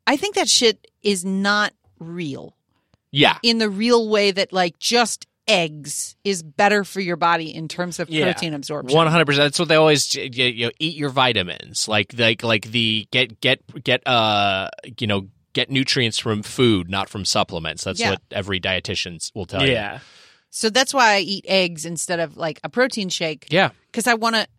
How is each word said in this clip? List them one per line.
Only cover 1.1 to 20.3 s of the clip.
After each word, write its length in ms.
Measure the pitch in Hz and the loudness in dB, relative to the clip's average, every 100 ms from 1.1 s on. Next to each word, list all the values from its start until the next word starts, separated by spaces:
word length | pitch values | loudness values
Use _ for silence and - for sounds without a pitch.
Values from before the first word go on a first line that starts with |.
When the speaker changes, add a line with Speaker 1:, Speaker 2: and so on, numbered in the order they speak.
| 196 185 | 0 0
Speaker 1:
not 460 | 190 196 208 208 - _ - | 0 2 2 0 -4 _ -18
real. 560 | 165 170 160 131 - - _ _ _ _ _ | -12 -8 -6 -8 -12 -20 _ _ _ _ _
Speaker 2:
Yeah. 260 | 139 147 - | 2 2 4
Speaker 1:
In 160 | 233 226 | 0 0
the 100 | 214 | 0
real 400 | 190 226 240 220 | 0 2 2 4
way 220 | 214 202 | 2 2
that, 200 | 190 190 | 0 -2
like, 260 | 185 180 - | 0 -2 -2
just 480 | - 240 233 - - _ - | 0 2 2 -2 -12 _ 0
eggs 680 | 202 165 151 143 - - - | 2 2 -6 -10 -10 -10 -8
is 180 | 202 190 | -4 -4
better 420 | 156 143 202 208 | -6 0 2 2
for 160 | 190 190 | 0 -4
your 160 | 185 170 | -4 0
body 380 | 170 170 160 - | 2 0 -2 -8
in 120 | 160 | -8
terms 320 | - 180 165 | -6 -6 -6
of 100 | 170 | -4
Speaker 3:
Yeah. 140 | 156 147 | 0 0
Speaker 1:
protein 280 | - 170 147 | 0 -4 -6
absorption. 400 | 135 147 131 151 | -8 -8 2 4
Speaker 2:
One 100 | 160 | 6
hundred 180 | 165 147 | 4 4
percent. 180 | 143 147 | 4 2
That's 140 | 139 | 2
what 80 | 165 | 2
they 80 | 160 | 6
always, 400 | 156 147 - 139 | 6 4 2 -4
y-, 120 | 131 123 | -4 -2
y-, 80 | 123 | -2
you 200 | 117 117 | 0 -4
know, 60 | - | -4
eat 160 | 156 151 | -6 -4
your 140 | 143 | -2
vitamins. 760 | 131 127 107 90 80 - 98 - | 2 2 2 -2 -6 -10 -6 0
Like, 260 | 107 104 120 | 0 0 0
like, 240 | 113 113 | 0 2
like 280 | 117 113 110 | 0 0 0
the 360 | 120 113 110 101 | -2 0 -2 -2
get, 280 | - 127 113 | -2 -2 -2
get, 200 | 127 131 - - | -2 -2 -4 -8
get, 220 | 131 123 - | -2 -2 2
uh, 600 | 123 110 104 101 95 95 - - 117 | 2 2 2 0 -2 -4 -10 -18 -8
you 60 | 110 | -2
know, 200 | 101 95 _ _ | -2 -4 _ _
get 160 | - 127 | -4 -2
nutrients 480 | 135 131 - 117 - | 0 0 0 0 -2
from 240 | 117 107 | -2 -4
food, 460 | 104 - 123 101 87 | -4 2 4 4 0
not 180 | 98 98 | -4 -4
from 140 | 104 92 | -6 -2
supplements. 580 | 110 98 87 80 76 | 0 0 -2 -6 -8
That's 160 | 98 92 | -6 -2
Speaker 1:
Yeah. 120 | 226 | -2
Speaker 2:
what 100 | 92 - | -2 -6
every 280 | 104 98 95 | -8 -4 -4
dietitian 560 | 95 90 - 92 92 85 | -2 -2 -2 -6 -6 -8
s-, 140 | - 113 | -10 -10
will 100 | 90 | -6
tell 180 | 98 135 | -2 0
you. 80 | |
Speaker 3:
Yeah. 260 | 120 104 123 - - - | 0 -4 -10 -18 -20 -20